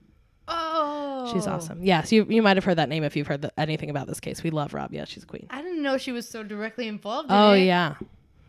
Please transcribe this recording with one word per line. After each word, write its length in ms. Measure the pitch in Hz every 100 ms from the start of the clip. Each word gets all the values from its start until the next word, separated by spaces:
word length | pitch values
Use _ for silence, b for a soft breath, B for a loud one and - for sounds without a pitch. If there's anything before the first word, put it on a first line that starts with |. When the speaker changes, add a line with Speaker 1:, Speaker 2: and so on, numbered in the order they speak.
| _ _ _ _ -
Speaker 1:
Oh. 840 | 330 320 320 294 294 285 269 247
Speaker 2:
She's 120 | 190 190
awesome. 360 | 156 165 165
Yes, 280 | 185 165 -
you, 140 | 220 202
you 120 | 226
might 160 | 208 190
have 60 |
heard 140 | 196 170
that 120 | 135
name 140 | 160
if 120 | 147 151
you've 120 | 143
heard 140 | 143
the, 180 | 147 -
anything 300 | 151 156 147
about 180 | 143 -
this 120 | 151
case. 240 | - -
We 60 | 170
love 240 | 156 139
Rabia. 320 | 71 - 147 -
She's 180 | -
a 40 | -
queen. 200 | - -
Speaker 1:
I 120 | 254
didn't 200 | 349 339
know 160 | 277 269
she 140 | 262
was 160 | 240 233
so 140 | 226
directly 440 | 214 208 220 233 226
involved 420 | 208 202 254 302
in 60 | -
Speaker 2:
Oh, 160 | 208
Speaker 1:
it. 140 | 196 185
Speaker 2:
yeah. 300 | 175 160 143 - - _ _